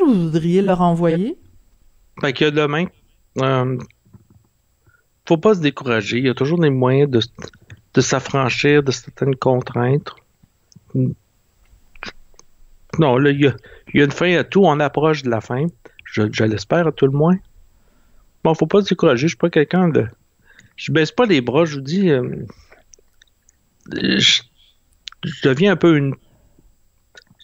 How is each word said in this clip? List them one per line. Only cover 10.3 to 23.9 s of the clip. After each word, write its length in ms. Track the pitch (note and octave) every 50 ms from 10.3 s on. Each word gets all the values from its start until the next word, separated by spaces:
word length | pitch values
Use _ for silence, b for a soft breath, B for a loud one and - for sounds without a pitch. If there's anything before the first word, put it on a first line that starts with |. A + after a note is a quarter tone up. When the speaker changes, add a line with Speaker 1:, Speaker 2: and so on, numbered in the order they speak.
| _ _ _ _ _ _ _ _ _ - _ _ - C3+ B2+ B2+ E3+ - _ _ _ _ _ _ _ _ _ _ _ _ _ _ - - - - - - - - - - - _ _ _ - - - - _ _ - -
Speaker 2:
Non, 180 | D#3+ C#3+ A#2+ B2+
là, 120 | C#3 D3
il 100 | C#3+ C#3+
y 60 | C#3+
a, 80 | C#3 C3+ - B B B B B B -
il 60 | -
y 40 | C#3+
a 20 |
une 80 | C#3+ C#3
fin 240 | - E3 F3 F3+
à 80 | E3 B2
tout. 200 | - - F#3 G3+
On 160 | E3+ D3 D3
approche 420 | D3+ C#3 - C#3+ D3 D#3 D#3 D3 C3+
de 80 | B2+
la 100 | A#2 A2
fin. 260 | - - B2 B2+ D3 E3+ - _ _ B B B -
Je, 180 | - - - G#2+ G#2+
je 140 | - - A2
l'espère 420 | A2 G#2+ G#2 - - C#3 E3 F3
à 60 | D#3+ C#3+
tout 140 | - -
le 60 | C3+ C3+
moins. 240 | C#3+ D3+ E3 F#3 F#3+ - _ _ - - _ _ _ _ _ _ _ _ _ _ - _ _ _ _ -
Bon, 100 | D#3+ D#3+
faut 120 | - D#3+
pas 160 | D#3+ - G3+ G3+
se 60 | -
décourager. 340 | F#3+ - - E3 C3 A#2 C3+
Je 60 | E3
suis 80 | -
pas 140 | - - F3
quelqu'un 380 | - E3 D3 - - F3+ F#3 E3+
de, 180 | D3 B2 A#2 A2+ - _ _ _ _ _ b b b b b b b
je 160 | b - - C#3
baisse 180 | D#3+ D#3+ D3+
pas 160 | - - B3
les 140 | A3 F#3 C#3
bras. 240 | A#2+ B2 A2+ C#3+ E3+
Je 120 | D#3+ D3
vous 60 | C#3 C3+
dis, 280 | C3 D#3 G3 G3+ F3+
euh, 120 | D3 B2+ B2 C3 C#3 - - G#2+ b b b b b b b _ _ _ _ _ _ _ _ _ _ _ _ _ _ _ _ _ _ _ _ -